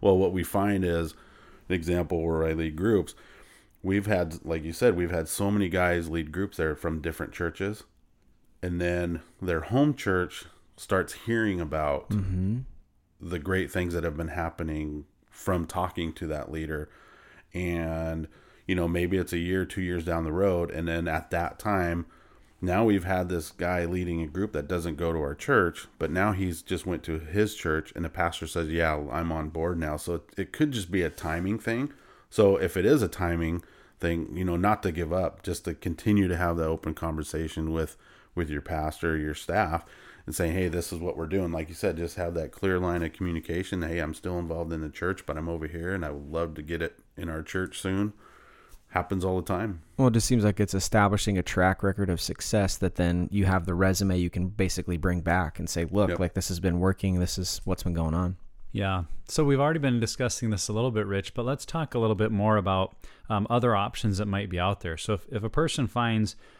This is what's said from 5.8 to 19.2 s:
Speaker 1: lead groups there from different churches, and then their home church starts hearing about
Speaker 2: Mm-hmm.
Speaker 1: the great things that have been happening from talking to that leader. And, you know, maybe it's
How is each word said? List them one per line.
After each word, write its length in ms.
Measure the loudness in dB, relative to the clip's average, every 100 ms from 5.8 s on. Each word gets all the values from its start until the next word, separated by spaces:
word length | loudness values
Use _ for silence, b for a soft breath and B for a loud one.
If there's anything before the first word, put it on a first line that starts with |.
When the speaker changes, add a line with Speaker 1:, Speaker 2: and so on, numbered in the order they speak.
| 2 2 0
Speaker 1:
lead 220 | -2 -4
groups 260 | -4 -4 -2
there 180 | -2 -2
from 240 | -4 -4
different 320 | -4 -6 -8
churches, 520 | -4 -6 -2 -6 -6 -14 _ _ _ _ _ _ _
and 200 | -6 -2
then 400 | 0 0 0 -4 -8 -8
their 200 | -2 0
home 320 | 2 4 4
church 520 | 2 2 2 0 -6 -16 -20 _ -20
starts 360 | 0 0 2
hearing 480 | -4 -2 0 2 0
about 480 | -2 0 0 -2 0
Speaker 2:
Mm-hmm. 500 | -2 0 0 0 -2 -4 -14 -20 _ _ _
Speaker 1:
the 180 | -8 -6
great 320 | -2 0 0
things 220 | -2 -2
that 100 | -2
have 140 | -2 -4
been 120 | -6
happening 760 | -4 -4 -4 -6 -4 -4 -8 -12 _ _
from 360 | -8 -2 0 0
talking 440 | -2 -2 -2 -6
to 140 | -6 -6
that 240 | -6 -6
leader. 380 | -6 -6 -6 -8 B B B B B B
And, 720 | -6 -2 -2 -2 -2 -4 -4 -6 b b b -2
you 80 | 0
know, 120 | 2
maybe 300 | 2 2
it's 160 | 2